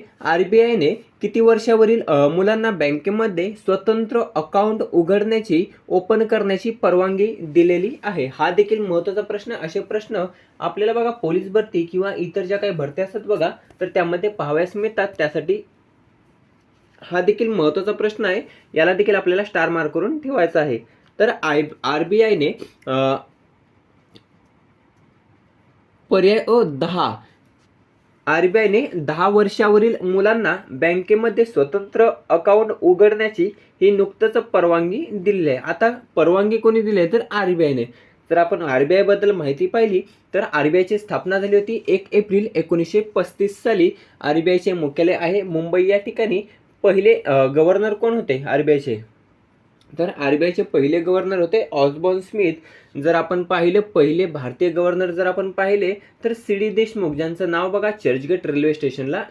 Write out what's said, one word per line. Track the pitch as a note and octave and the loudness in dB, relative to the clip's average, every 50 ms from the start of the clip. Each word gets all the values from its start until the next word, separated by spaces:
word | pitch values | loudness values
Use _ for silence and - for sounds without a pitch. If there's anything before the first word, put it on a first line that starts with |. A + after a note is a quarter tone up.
| - - _ _ | -6 -14 _ _
आरबीआयने | - D3+ E3 F3 F#3 F3+ G#3+ A3+ A#3 A#3 A#3 G3 C#3+ D3+ G#3+ - - _ _ _ | -2 0 0 0 2 4 4 4 4 4 2 2 2 0 0 -2 -8 _ _ _
किती | - G#3 - A3+ | -8 -2 0 4
वर्षावरील, | A3+ A3+ A3+ G#3+ A3 B3 A3+ A3 A3 G#3+ A#3 A3+ - | 4 4 4 4 2 2 4 4 4 4 4 0 0
अ, | F3 D3+ C#3+ C#3+ | 0 2 4 4
मुलांना | D3 D#3+ F3+ F#3+ G#3 A3 A3 A3+ A3+ | 4 2 2 2 2 0 0 0 -2
बँकेमध्ये | G3+ D#3+ D3 C#3+ D3 D3 - G3 G#3 A3 A3+ A3 F3+ E3+ F3+ G#3+ G#3 | -2 -2 -2 -2 -2 -2 -4 -4 -2 -2 -2 -2 -2 -4 -4 -4 -8
स्वतंत्र | - _ F#3 F#3+ F#3+ - A3 A3 A3+ A3+ G#3+ A#3 A#3 - - - | -6 _ -2 -2 0 0 -2 0 0 -2 -2 -2 -2 -2 -2 -4
अकाउंट | D#3 D#3 - - G3 G#3 A3 A3 G#3+ - - | -6 -4 0 0 0 2 2 0 -2 -4 0
उघडण्याची, | - F3 E3+ E3 G3 G#3 G#3 A3 A3+ A3 G#3+ - D#3 E3 G3+ - - - _ | 0 0 2 2 2 0 2 0 -2 -2 0 0 0 0 0 -2 -8 -18 _
ओपन | - F3 F#3 F3+ - A3 G#3+ A3+ | -2 -2 -2 0 2 0 0 2
करण्याची | G#3+ A3+ G#3+ G#3 G3 F#3+ F#3+ - A3+ | 0 0 0 0 -2 -2 -2 -2 -6
परवानगी | A3+ - - F3+ F3 F3+ F#3 F#3+ F#3+ F#3+ G#3 A3+ A3 - | -4 0 0 2 2 2 2 0 0 0 0 -2 -2 -8
दिलेली | E3+ D#3 C#3+ E3+ E3+ F3+ F3 F3 F#3 A#3 D#4 - - | -12 0 2 4 4 4 2 0 -2 -4 -6 -8 -8
आहे? | G#3 F#3 E3 B2+ C3+ - | -6 -4 -4 -6 -6 -4
हा | - D3+ F3 | -2 -2 0
देखील | F3+ G3+ G#3 G3+ A3 G#3+ | 2 0 2 2 0 -2
महत्त्वाचा | G#3 F#3 E3+ E3+ E3+ G3+ F#3+ G#3 | -2 -2 -2 -2 -2 -2 -4 -4
प्रश्न. | G3 - G#3 G3+ - A#3 A3+ | -6 -6 -8 -10 -8 -10 -10
असे | - - E3 - G3 | -8 -8 -8 -6 -8
प्रश्न | F#3+ - G#3 G#3+ G#3+ - A3 F#3 F3+ F3+ - _ _ _ _ - | -6 -4 -6 -6 -6 -6 -6 -6 -6 -6 -10 _ _ _ _ -8
आपल्याला | - E3+ - G3 G#3+ A3+ A3+ | -8 -6 -4 -2 -2 0 0
बघा | A#3 A#3 A#3+ | 0 -2 -2
पोलीस | A#3 - - D#3+ F3 F#3 F#3+ G3 | -4 -4 -4 -2 -2 -2 -4 0
भरती | F#3+ A3 G#3+ - - F3 E3 | -2 -2 -2 0 -4 -6 -4
किंवा | - F#3 F#3 F#3+ G3 - | -4 -4 -4 -4 -4 -4
इतर | - F3 D#3+ - G3 | -6 -8 -6 -6 -6
ज्या | F#3 F3+ G3+ | -4 -4 -4
काही | G3+ G#3 G3+ F3+ | -4 -2 -4 -4
भरत्या | D#3 C#3+ C#3 C#3+ F#3 F#3+ | -4 -6 -6 -4 -6 -6
असतात | G3 - G#3 - | -6 -8 -10 -4
बघा, | G3 G#3 D#3+ D#3+ F3 - - _ _ - _ | -4 -2 -2 -2 -4 -4 -8 _ _ -10 _
तर | F3+ | -8
त्यामध्ये | F3+ - F#3 E3+ E3+ F3 F3+ G3+ G#3 | -4 -2 -2 -2 0 -2 -2 -4 -4
पाहावयास | G#3 - D3 D3 D3+ D#3+ F3+ F3+ - | -4 -4 -4 -2 0 -2 -2 -2 -4
मिळतात. | G#3 G#3+ A3 G#3+ G#3+ G3 G3 G3+ | -6 -6 -4 -2 -4 -4 -4 -4
त्यासाठी | - D#3 D3+ - D#3+ D3 E3+ G3+ G#3+ - _ _ _ _ _ _ _ _ _ _ _ _ _ _ _ _ _ _ _ _ _ _ _ _ _ _ _ | -4 -4 -4 -4 -4 -4 -2 -4 -4 -6 _ _ _ _ _ _ _ _ _ _ _ _ _ _ _ _ _ _ _ _ _ _ _ _ _ _ _
हा | - - F3 F3+ | -12 -4 -4 0
देखील | F3+ G#3 G#3 - A#3 | 0 0 0 0 -2
महत्त्वाचा | A3+ G#3+ F#3 D3+ D3+ D3+ F#3+ F#3 G#3+ | -2 0 0 0 0 0 -2 -4 -4
प्रश्न | G3+ - G#3 G#3+ G#3+ - G#3+ | -4 -2 -4 -4 -4 -4 -4
आहे, | F#3 F#3 A3+ - - - _ _ _ - | -2 -2 -4 -6 -10 -20 _ _ _ -2
याला | D#3 D#3+ F3+ F#3 | 0 2 2 2
देखील | F3+ G#3 G#3+ G3+ | 2 2 2 0
आपल्याला | F#3+ F#3+ F3+ F3+ G3 G#3 | 0 0 0 0 0 -2
स्टार | - - F3 E3 E3+ | -2 -2 -2 -2 0
मार्क | E3+ E3 D3+ D3+ | 0 -2 -4 -2
करून | D3+ E3 F3+ A#3+ D#4+ D4+ | -2 -4 -4 -4 -4 -6
ठेवायचा | D4+ C4+ C#4 G#3+ E3+ E3+ - D#3+ | -6 -4 0 0 0 0 0 -2
आहे. | D3+ D3 A#2 A2+ - _ _ _ _ _ _ - | 0 0 -4 -6 -8 _ _ _ _ _ _ 0
तर | G#3 A#3+ - - D#3+ | 0 0 0 -2 -2
आय-, | D#3 D3 D3+ D3 - - - - | 0 0 0 0 -2 -8 -8 -4
आरबीआयने, | A2 C#3 D#3 E3 E3 G3+ A3 A3 A3 G3+ E3 C#3+ E3+ A#3 - - - _ _ _ | -4 -2 -2 -2 0 2 2 4 2 2 0 0 -2 -2 -6 -12 -18 _ _ _
अ, | C3+ C3 C3+ C3+ C3+ C3+ - - - _ _ _ _ _ _ _ _ _ _ _ _ _ _ _ _ _ - _ _ _ _ _ _ _ _ _ _ _ _ _ _ _ _ _ _ _ _ _ _ _ _ _ _ _ _ _ _ _ _ _ _ _ _ _ _ | -4 -2 0 0 0 0 -2 -6 -14 _ _ _ _ _ _ _ _ _ _ _ _ _ _ _ _ _ -20 _ _ _ _ _ _ _ _ _ _ _ _ _ _ _ _ _ _ _ _ _ _ _ _ _ _ _ _ _ _ _ _ _ _ _ _ _ _
पर्याय | G3 F#3+ F3 G3 G#3+ A3+ - | 2 4 4 4 4 2 2
अ | - A#3 A#3+ G#3+ | 2 2 2 2
दहा, | D#3+ C#3 C3 E3 E3+ F3+ F3 D3 A2+ A2 - - _ _ _ _ _ _ _ _ _ _ _ _ _ _ _ _ _ _ _ _ | 0 -2 -4 -4 -4 -2 -2 -2 -2 -4 -8 -14 _ _ _ _ _ _ _ _ _ _ _ _ _ _ _ _ _ _ _ _
आरबीआयने | C#3+ D#3 E3+ F#3 F3+ F#3 A3 A3 G3+ G3 A#3 C#4+ - F#3 | 0 2 2 2 2 2 2 2 4 2 2 0 -2 -6
दहा | F3 C#3+ C#3+ D3+ E3 F3+ G3+ | -6 -4 -4 -2 0 0 2
वर्षावरील | G#3 G#3 G#3 G3 - - A3+ G#3 G#3 G#3 G#3+ A3+ A3+ - | 4 2 2 2 0 0 2 4 4 4 4 2 0 0
मुलांना | F3+ F3+ F#3 G3 G3 G#3+ A3+ A#3 G3+ D#3 F3 F#3+ - - | -2 -2 0 2 2 2 2 2 0 -2 -2 -4 -8 -14
बँकेमध्ये | C3 C3 D#3+ E3+ F3 F#3 F3+ - G#3+ G#3+ A3+ A3+ G3+ A#3 A#3 | -4 -2 0 0 0 -2 0 0 0 2 2 0 2 0 0
स्वतंत्र | A3+ - D3+ C#3 C#3 - G3+ G3 G3+ - A3+ A3+ A3+ - - _ - | 0 2 0 0 0 -2 -6 -6 -2 2 2 2 2 2 -2 _ 0
अकाउंट | D#3+ E3+ - G3+ G3+ A3 A3 G#3+ G#3 - | 0 2 4 4 4 4 2 0 -4 0
उघडण्याची | - F3 F3+ F3 G#3 G#3+ G#3+ G#3+ A3 G#3+ G#3+ F3+ F3 G#3 - - _ _ _ _ | 2 2 6 6 6 4 4 2 -2 -4 -2 -2 -2 -2 -4 -10 _ _ _ _
ही | F#3 G3+ | 4 4
नुकतंच | G3+ G3 G3 G3 - _ G#3+ A3 A3+ | 4 4 0 -2 -2 _ -2 0 0
परवानगी | A#3 A3+ - - F#3 E3+ E3+ E3+ E3+ E3+ F3 G3 C#4+ E4+ A#3 | -2 -2 0 0 2 4 4 2 2 0 -2 -4 -6 -6 -8
दिलेली | G#3 G3 F3 G3+ G#3 F#3 D#3+ D3 | -8 -2 0 0 0 2 0 0
आहे. | B2+ | 0
आता | B2+ B2+ D#3 E3+ - A3 A#3 B3 B3 - _ _ | -2 -4 -6 -2 0 0 0 0 -4 -12 _ _
परवानगी | F3 D#3 E3 F3+ F#3+ G3+ G#3+ A3+ | 2 2 4 4 2 2 2 0
कोणी | A3 A3+ A3+ A3 A3+ | 2 2 2 2 2
दिली | G#3 A3 G#3 F3+ | 0 2 2 2
आहे | E3+ E3 A3+ | 2 2 0
तर | A#3 - - | -2 -2 -2
आरबीआयने. | G#3 G#3 G3 F3+ F3+ E3 D#3+ C#3+ C3+ B2 A#2 - - - _ _ _ _ _ _ | -4 -2 0 0 2 2 2 2 0 -2 -4 -6 -10 -20 _ _ _ _ _ _
जर | E3 | 2
आपण | E3+ E3+ E3+ G3+ E3+ | 2 2 2 0 -4
आरबीआयबद्दल | E3+ C#3+ C3 C3 C#3+ D3 F3+ G3 G3 G3 G3+ G3 G3+ G3+ | -2 0 2 2 2 4 4 4 4 4 2 2 2 0
माहिती | G3+ F3 D3+ C#3 C#3 C#3+ F3+ | 0 0 -2 -4 -2 -2 -2
पाहिली | F#3 - A3+ A3+ G#3+ F#3+ F#3+ - - _ _ _ _ - | -2 0 0 0 2 0 -2 -4 -6 _ _ _ _ -4
तर | F#3+ | -4
आरबीआयची | A3 G#3+ - D3 C#3+ D3+ E3+ F3+ F#3 F#3 G#3+ | -4 -2 -2 0 2 2 2 2 2 2 -2
स्थापना | G#3 G#3 - E3 B2 - F3+ F#3+ G3 | -4 -4 -4 -6 -6 -2 -2 -2 -2
झाली | G3 G3+ G3+ | 0 2 2
होती | G3+ G3+ A3 A3+ - - | 2 2 0 -4 -4 0
एक | - F#3 F#3+ - - | 0 0 0 -2 0
एप्रिल | - G#3 G3+ - F#3+ G3+ G#3+ - - | 0 0 0 2 0 0 0 0 -2
एकोणीसशे | E3 D#3+ - F3 E3+ E3 E3 - G#3+ | -4 -2 0 0 -2 0 0 0 -2
पस्तीस | G#3+ G#3+ - G3 F3+ F#3 - - G3+ G3+ G3+ - - | -2 0 -2 -2 -4 -4 -4 -4 -4 -4 -4 -4 -2
साली. | A#3 A3 F#3 E3+ F#3 - - - _ _ _ | 0 2 2 2 2 0 -4 -14 _ _ _
आरबीआयचे | - D3 D3+ E3 D#3+ F3+ F3+ F3 - G3 F3+ | -4 -2 -2 0 2 2 0 2 0 -2 -2
मुख्यालय | F3 D3+ C#3 C#3+ - E3 E3+ E3 | -2 -4 -4 -2 0 0 0 0
आहे | - E3+ E3 F#3+ G3+ | 0 -2 -2 -2 -2
मुंबई | F#3 F#3 D#3+ D#3+ E3 E3+ F3+ F3+ F#3 | -4 -4 -4 -6 -4 -2 0 0 2
या | F#3+ G3+ | 2 0
ठिकाणी. | G3+ G3+ A#3+ A3+ - A3+ G3+ F3+ G3 G#3 - - _ _ _ _ _ - | 0 -2 -6 -4 -4 -2 -2 -2 -4 -6 -8 -16 _ _ _ _ _ 0
पहिले, | G3+ F#3+ G3 G3 A3 A3+ A3+ - | 2 2 4 4 4 2 2 2
अ, | C#3+ C3+ C3+ C3+ | 0 2 2 2
गव्हर्नर | C3 C#3 D#3 D#3+ F3 F#3+ G3 G#3 G#3+ G#3+ | 2 2 2 4 4 4 2 0 -2 -2
कोण | G#3+ A#3 A3+ A#3 | -2 -2 -2 0
होते | A3+ - - C3 C3 C#3+ | -2 -2 -2 -4 -4 -2
आरबीआयचे? | - C3 C#3+ D3 D3+ D3 C#3 C#3 C3+ A2 G#2+ A2+ - _ _ _ _ _ _ _ _ _ _ _ _ _ _ _ _ - D#3+ | -2 -2 0 2 2 0 0 0 -4 -6 -6 -8 -16 _ _ _ _ _ _ _ _ _ _ _ _ _ _ _ _ -6 -4
तर | E3+ G3 | -4 -4
आरबीआयचे | - - C#3+ C#3 D3 D3 E3 F3+ F3 G#3 F#3+ | -4 -4 -2 0 0 2 0 0 0 -2 -4
पहिले | - - D3+ C3+ C#3+ D#3+ E3+ | 0 0 0 2 2 0 0
गव्हर्नर | E3 F3+ F#3 F#3 F3+ F#3+ G3 F3+ | 0 0 0 0 0 -2 -2 -2
होते | E3+ E3+ G#3+ A3 - - | 0 0 0 -2 -2 -2
ऑसबॉर्न | D#3+ C#3+ C#3 C#3+ C#3+ D#3 E3+ F#3 F#3 F#3+ | 0 0 0 0 0 0 -2 -2 -2 -2
स्मिथ. | F#3 - - G#3 F#3+ D#3+ D#3+ - - - - - _ _ - C#3+ C#3+ | -4 -6 -2 -2 0 0 -2 -4 -12 -20 -20 -20 _ _ -12 -4 -2
जर | E3 E3+ | 0 0
आपण | E3 E3 - F#3 F3+ F3 | 0 0 -2 -4 -4 -2
पाहिलं | F3 F#3 E3+ E3+ F3+ F#3 G#3 | -2 -2 0 0 2 2 0
पहिले | G3+ - - E3+ C#3+ D3+ D#3+ E3+ F#3+ | -2 0 2 2 2 4 2 0 -2
भारतीय | E3+ D3 C#3+ B2+ B2 B2 - F3 F3 | -2 -4 -8 -8 -10 -4 -2 -2 0
गव्हर्नर | D#3 F3 F3 F3 F3 F3+ F#3 F3 | 0 0 0 0 0 0 -4 -4
जर | E3+ F3 F#3 | -2 -2 -2
आपण | F3+ F3+ G3 F#3+ F#3+ | -2 -2 -2 -6 -6
पाहिले | F#3 G3 F#3+ G3 G3+ G3+ F#3+ F3+ G#3 | -4 -2 0 0 0 0 0 -2 -4
तर | - - _ _ _ - A#3 A#3 | -6 -12 _ _ _ -6 -6 -6
सीडी | A3+ - - G3+ G3 G#3+ G#3+ | -6 -4 -4 -2 -2 -2 0
देशमुख, | F#3+ G#3+ A3 A3 - G#3+ F#3 D#3 D3 | 0 0 -2 -2 -2 -4 -4 -4 -4
ज्यांचं | D3 D#3+ E3 E3+ E3 F#3+ E3+ | -4 -6 -6 -4 -6 -4 -2
नाव | E3+ E3+ F3+ F#3 | -2 -2 -2 -2
बघा | G3 G3+ G#3 G#3+ | -2 -2 -2 -2
चर्चगेट | G#3 G#3+ - C3 B2+ C3 C#3 C#3+ F#3 F3+ - | -4 -2 -2 -2 -2 -2 -2 -2 -4 -2 -2
रेल्वे | D3+ C#3+ C#3+ D3 D#3 D3+ | -4 -2 0 0 0 0
स्टेशनला | D3+ D3 C3 B2+ C#3 C3 C3+ D#3+ G#3 A3 - | 0 -4 -4 -4 -4 -6 -6 -6 -6 -8 -10